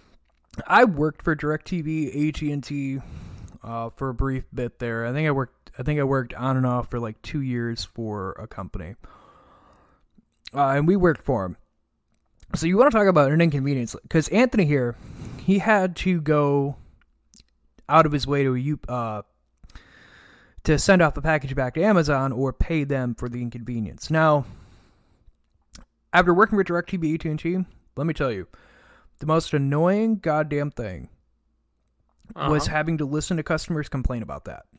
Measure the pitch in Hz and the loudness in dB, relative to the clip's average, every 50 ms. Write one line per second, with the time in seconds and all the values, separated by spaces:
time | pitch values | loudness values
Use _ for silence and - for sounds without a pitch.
0 | _ _ _ _ _ _ _ _ _ _ - - - - 180 208 254 233 170 143 | _ _ _ _ _ _ _ _ _ _ -14 -14 -4 2 6 6 6 6 4 0
1 | 151 156 147 - - - 156 143 - 147 151 151 - - 185 175 151 151 160 160 | -2 -2 -2 -2 -2 -2 -2 0 -2 -2 -4 -4 -4 -6 -6 -6 -4 -4 -4 -2
2 | 156 - - 147 147 156 147 - 156 147 147 143 - - 147 143 139 135 135 135 | -4 -4 -2 -2 -2 0 -2 -2 -4 -4 -4 -6 -6 -6 -8 -6 -6 -6 -6 -8
3 | - - - - - - - - - - - - - - 117 117 117 117 - - | -10 -12 -16 -16 -16 -16 -16 -16 -18 -18 -20 -18 -14 -12 -10 -8 -10 -10 -10 -8
4 | 135 135 127 117 135 135 131 131 127 - - - 123 117 - _ 123 120 113 113 | -6 -6 -2 -2 -2 -2 -2 -4 -6 -8 -8 -6 -6 -6 -6 _ -6 -6 -4 -4
5 | 117 120 127 147 156 156 143 135 131 120 _ _ _ - - - 127 151 151 147 | -4 -4 -2 0 0 0 0 0 -2 -6 _ _ _ -20 -14 -8 -4 -2 0 0
6 | 139 135 139 135 123 120 - - 123 131 131 131 127 127 123 123 117 - - 120 | 0 0 0 0 -2 -4 -8 -6 -2 -2 0 2 2 0 0 -2 -4 -4 -6 -6
7 | 117 110 107 - - - - 151 135 131 123 120 117 117 117 113 - - _ - | -6 -6 -8 -10 -14 -8 -6 -6 -4 -4 -4 -4 -4 -4 -4 -6 -8 -10 _ -10
8 | 113 110 104 104 95 98 - - - - - - 98 87 - 104 85 80 104 - | -8 -6 -6 -6 -8 -8 -10 -10 -14 -16 -12 -12 -12 -10 -8 -10 -10 -10 -14 -16
9 | - - - - - - _ - _ _ _ _ _ _ _ _ _ _ _ _ | -20 -20 -20 -20 -20 -20 _ -20 _ _ _ _ _ _ _ _ _ _ _ _
10 | _ _ _ _ _ _ _ _ _ - - 139 143 135 135 143 147 165 190 202 | _ _ _ _ _ _ _ _ _ -10 -2 0 0 2 2 2 4 4 4 4
11 | 180 175 151 - - - 131 110 95 90 85 - _ _ _ _ _ _ _ _ | 4 4 2 2 -2 -2 -2 -2 -2 -4 -8 -12 _ _ _ _ _ _ _ _
12 | _ _ _ _ _ _ _ _ - - - - 156 170 180 202 254 294 226 220 | _ _ _ _ _ _ _ _ -16 -8 -8 -4 0 2 4 6 6 6 6 4
13 | 208 190 180 156 143 135 147 165 170 165 143 143 131 143 143 131 120 110 - - | 4 6 6 6 4 4 4 4 4 4 2 0 -2 0 -2 -2 -2 -6 -8 -12
14 | - - - 160 151 - - 208 254 247 - 220 180 147 147 139 123 120 117 - | -12 0 0 0 0 2 4 4 4 4 4 2 2 4 4 2 2 0 -4 -6
15 | - - - - - - - - - - 196 202 - 220 214 202 185 190 170 - | -14 -18 -16 -16 -14 -14 -14 -6 0 2 2 2 4 4 4 4 2 0 -2 -2
16 | - 190 185 170 151 151 151 147 147 143 143 143 139 143 139 - - - - _ | -2 0 0 0 2 2 2 4 4 2 2 2 0 0 -4 -8 -14 -20 -20 _
17 | _ _ _ _ _ _ _ - - _ _ _ _ _ _ _ _ - 143 160 | _ _ _ _ _ _ _ -20 -20 _ _ _ _ _ _ _ _ 4 4 6
18 | 160 151 147 143 127 - 143 143 139 135 127 123 127 143 151 127 - - 123 123 | 6 6 2 0 -2 0 0 2 2 2 0 0 -2 -2 -4 -4 -6 -8 -6 -4
19 | 117 113 107 104 101 - _ _ _ _ _ _ - - - - - _ _ - | -4 -6 -6 -8 -10 -14 _ _ _ _ _ _ -20 -20 -20 -20 -20 _ _ -20
20 | - - - - - - _ _ _ _ _ - - - 156 147 - - 196 180 | -20 -20 -20 -20 -20 -20 _ _ _ _ _ -6 0 2 2 2 6 6 6 6
21 | 170 151 - - 131 156 160 151 143 131 131 139 131 123 123 156 175 214 214 180 | 6 4 2 0 0 0 0 0 0 -4 -4 -4 -4 -4 -2 0 2 4 4 4
22 | 156 147 147 131 135 135 127 117 135 131 120 - - - 170 156 143 143 139 135 | 4 2 0 0 0 -2 -2 -2 -2 -4 0 0 0 0 2 -2 0 0 -2 -2
23 | 127 123 117 - - 123 120 123 123 120 - 123 117 113 123 117 110 85 - - | -2 -4 -4 -6 -8 -8 -8 -8 -8 -8 -10 -10 -10 -8 -6 -6 -6 -6 -8 -12
24 | - - 156 160 160 156 151 143 123 - - - - - - - _ _ _ _ | -8 -2 2 4 4 6 4 4 2 -2 -10 -18 -20 -20 -20 -20 _ _ _ _
25 | _ _ _ _ _ - _ _ _ _ _ _ _ _ - - - _ _ _ | _ _ _ _ _ -20 _ _ _ _ _ _ _ _ -20 -20 -20 _ _ _
26 | _ _ - 175 180 175 175 180 214 214 220 202 190 - 175 170 175 - - 180 | _ _ 2 4 6 6 6 6 4 4 4 0 0 0 0 -2 -2 -4 -4 -2
27 | 165 151 156 160 - 160 156 156 - 165 180 185 185 - - - _ _ _ - | -2 -2 -2 -2 -2 -4 -4 -4 -2 -2 -2 -2 -2 -4 -8 -20 _ _ _ -4
28 | 143 165 156 - 147 131 113 95 90 - - - _ _ _ _ _ _ - _ | -4 -4 -2 -2 -2 -2 -2 -4 -8 -12 -16 -20 _ _ _ _ _ _ -20 _
29 | _ - _ _ - 147 156 165 160 - - 147 139 139 139 143 165 180 196 208 | _ -20 _ _ -2 2 2 2 2 2 0 0 0 2 2 2 2 2 4 2
30 | 220 226 226 196 - 170 151 151 151 151 147 143 143 147 - - 120 104 92 85 | 2 0 0 0 0 0 0 0 0 0 -2 -2 -2 -4 -6 -8 -8 -8 -8 -10
31 | - - - _ _ _ _ _ _ _ _ _ _ _ _ _ _ _ _ _ | -12 -16 -20 _ _ _ _ _ _ _ _ _ _ _ _ _ _ _ _ _
32 | _ _ _ _ _ - - - 147 139 151 151 143 - 160 151 151 160 165 156 | _ _ _ _ _ -20 -10 -6 -2 0 0 0 0 0 0 0 0 0 0 -2
33 | 151 135 143 151 151 - 185 160 147 - 170 156 - - 170 151 143 - - 135 | -2 -2 -2 -4 -2 -2 -2 -4 -2 -2 -4 -4 -2 -4 -4 -6 -4 -4 -6 -4
34 | 123 - 127 120 110 - 69 71 - - 76 - - _ _ | -4 -4 -4 -6 -6 -8 -12 -12 -12 -14 -16 -16 -18 _ _